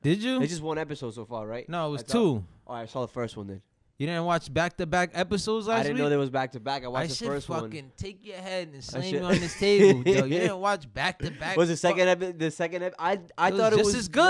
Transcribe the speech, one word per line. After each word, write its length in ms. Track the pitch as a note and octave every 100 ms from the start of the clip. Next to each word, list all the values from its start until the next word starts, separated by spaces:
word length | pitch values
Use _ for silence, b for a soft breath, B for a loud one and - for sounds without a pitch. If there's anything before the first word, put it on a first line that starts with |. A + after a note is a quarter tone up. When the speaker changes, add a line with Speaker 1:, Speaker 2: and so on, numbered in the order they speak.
Speaker 1:
Did 220 | C#3+ G3
you? 180 | A#3+ C4
Speaker 2:
It's 100 | D#3
just 120 | E3+
one 140 | D#3 D#3
episode 340 | D3+ C#3+ A#2+
so 120 | A2 G#2+
far, 200 | A#2 G#2+
right? 220 | A#2+ -
Speaker 1:
No, 180 | E3+ D3+
it 40 |
was 100 | C#3
Speaker 2:
I 40 | A2+
thought 80 |
Speaker 1:
two. 300 | A#3 G3 A2+ F2+ - -
Speaker 2:
Oh, 60 |
I 120 | A#2+ A2+
saw 160 | C3
the 60 | A#2
first 280 | B2+ A2+ A2
one 120 | G2+
then. 140 | G2 - _ _ -
Speaker 1:
You 60 | D3
didn't 160 | E3+ E3+
watch 260 | E3+ -
back-to-back 580 | D3 F3 - E3 F3+ F3+
episodes 540 | E3+ F3+ G3 A3 A3 G#3
last 120 | A3+
Speaker 2:
I 40 |
didn't 120 | C#3+ D3
Speaker 1:
week? 80 |
Speaker 2:
know 60 | D3
there 80 | C#3+
was 100 | C3+
back-to-back. 560 | C3 C3 B2+ C3 C#3 B2
I 20 |
watched 160 | B2+
Speaker 1:
I 40 | D#3+
Speaker 2:
the 80 | C3
Speaker 1:
should 120 | A#3
Speaker 2:
first 220 | C#3+ D3+
one. 140 | E3
Speaker 1:
fucking 280 | A2 D#3 C3+ -
take 280 | G3 F#3+ G#3
your 120 | F#3
head 320 | F#3 F#3 E3
and 80 | C3+
Speaker 2:
I 20 |
Speaker 1:
slam 240 | - B2+
Speaker 2:
should 80 | F#3
Speaker 1:
you 80 | C#3+
on 200 | F3+ F#3
this 200 | E3+ -
table, 440 | G3 G3+ G3 B2+
Speaker 2:
<laughs> 0 |
Speaker 1:
dog. 120 | C3 G3 E3+
You 80 | D#3+
didn't 200 | A3+ F#3
watch 320 | G3 G3 C3+
back-to-back 640 | B2+ E3+ - E3+ C#3+ D#3 F#3
Speaker 2:
Was 100 | E3+
the 60 | E3
Speaker 1:
fu- 40 |
Speaker 2:
second 280 | F3 F#3 F#3
epi-, 240 | F3 F#3
the 180 | E3+ D#3+
second 340 | - E3 F3
ep-, 120 | F3+ -
I, 220 | E3+ G3 E3+ -
I 120 | F3+
Speaker 1:
It 20 |
was 80 | G3
Speaker 2:
thought 140 | A3
it 40 | G#3+
Speaker 1:
just 80 | G#3
Speaker 2:
was 80 | A#3+
Speaker 1:
as 120 | F3+
good. 140 | B3